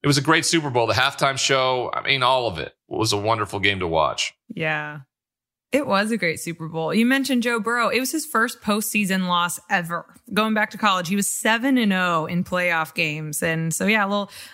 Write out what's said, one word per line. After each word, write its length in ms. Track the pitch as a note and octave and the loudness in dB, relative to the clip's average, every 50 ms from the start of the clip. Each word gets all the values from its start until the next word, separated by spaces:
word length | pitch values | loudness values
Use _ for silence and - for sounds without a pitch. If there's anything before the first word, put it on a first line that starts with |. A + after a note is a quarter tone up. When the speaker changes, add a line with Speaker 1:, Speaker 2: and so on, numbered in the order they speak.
Speaker 1:
it 40 | - | 0
was 100 | D3 C#3+ | 2 2
a 60 | C#3+ | 2
great 240 | B2+ D#3+ D#3+ E3 D3 | 4 4 2 2 2
Super 240 | - E3+ E3 D3 C#3 | 2 0 0 0 0
Bowl. 160 | A#2+ B2 A#2 | 0 2 2
The 80 | A2 G#2 | 2 2
halftime 440 | A#2 C3 C#3 - - D#3 C3+ C3+ C3 | 2 2 2 0 0 0 0 0 0
show, 520 | - - C3+ C3 C3 C3 B2+ B2+ A2+ - | 0 0 2 2 2 2 0 -2 -2 -4
I 80 | - - | -4 -4
mean, 200 | - - C#3 C3 | 0 0 0 2
all 240 | B2+ B2 C3 C3 A#2+ | 2 2 2 2 0
of 120 | A2 E2+ D#2 | -2 -4 -6
it 160 | C2+ - - _ _ - | -8 -10 -12 _ _ -8
was 240 | - - A2+ A2 | -4 -2 0 0
a 60 | G#2 G#2 | 0 0
wonderful 420 | G2+ A2 A2+ G#2+ G#2 - - G2+ | 0 0 0 -2 -2 -4 -2 0
game 200 | F#2+ G2+ G2+ F#2+ | 0 0 0 0
to 60 | F#2 | -2
watch. 460 | E2+ D#2+ D#2+ D2+ B1+ - - - - - _ _ - | 0 2 2 2 0 0 -4 -6 -8 -8 _ _ -14
Speaker 2:
Yeah. 520 | - E3 D#3+ D#3 D3+ D3+ D3+ D3+ D3+ D3 C3+ _ _ _ _ _ _ _ _ _ _ _ _ _ | -8 -6 -4 -4 -4 -6 -8 -10 -12 -16 -18 _ _ _ _ _ _ _ _ _ _ _ _ _
It 160 | - C#4+ C#4+ | -2 -2 0
was 240 | A3+ G3 G3 G#3 G#3+ | 0 0 0 0 0
a 60 | A#3 | -2
great 240 | G3+ F#3 E3 - - | -2 -2 -2 -2 -4
Super 260 | - E3+ E3 - D#3+ | -6 -8 -8 -8 -10
Bowl. 280 | D#3 E3 D#3+ D#3+ D#3 F3 | -8 -6 -4 -4 0 2
You 100 | G#3+ A#3 | 2 4
mentioned 380 | B3 C4+ C#4 C4 C#4 C4 A#3+ | 4 4 2 2 0 0 0
Joe 180 | A3 B3 A#3+ A3+ | 2 0 0 0
Burrow. 300 | G3+ A3+ A#3+ B3 A3+ F#3 | 0 0 0 0 0 0
It 100 | - A#3+ | 0 0
was 100 | C4 B3+ | -2 -2
his 140 | D#4+ D#4 - | -4 -6 -4
first 380 | - - A3 A3+ B3 - - | -2 0 0 0 0 -2 -4
postseason 680 | - G#3+ G#3 A3 G#3+ - - G#3 G#3 F3+ F#3+ F#3 F3+ F3+ | -2 0 0 0 0 -2 0 0 2 2 2 0 0 0
loss 320 | F3 F3 F3 F3 - - - - | 0 0 0 0 -4 -8 -4 -2
ever. 380 | G3+ F3+ E3+ E3 F3 E3 - - - _ _ - | -2 -2 0 -2 -6 -8 -8 -12 -20 _ _ -4
Going 220 | F#3+ G3+ A3 A3 A3 | -2 0 0 2 2
back 160 | G#3+ G#3+ - | 0 0 -2
to 80 | - - | -2 0
college, 300 | A3 G#3 F#3+ F3+ F3 D#3 | 2 2 2 2 0 0
he 80 | G3+ | 0
was 140 | G3+ G3 - | 0 0 0
seven 460 | - - - A3 A3+ A#3 A#3+ C#4 C4 | -2 0 2 2 2 2 2 2 4
and 160 | B3 A3+ G3+ | 4 4 4
oh 320 | F#3+ F#3 F3+ F3 E3+ D#3+ D#3 | 2 2 2 2 2 0 0
in 180 | - F3 F3 | 0 -2 -2
playoff 520 | F#3+ - F3+ F3+ F3+ F3 E3+ D#3+ D#3+ - - | -2 -2 -2 0 2 2 2 0 -2 -2 -2
games. 480 | F3 E3 D#3 D3+ D#3 D#3 D3+ D3+ - | -2 -2 -2 -2 -4 -6 -6 -4 -2
And 320 | E3+ E3 D#3+ D#3+ E3 E3 D#3+ | -2 0 0 0 -2 -2 -2
so, 100 | - F#3+ | 0 0
yeah, 220 | G3 A3 A3 G3+ | 2 2 2 2
a 20 | G3 | 0
little, 220 | G3+ G3+ G3+ - - - - - | 0 -2 -4 -6 -10 -18 -20 -20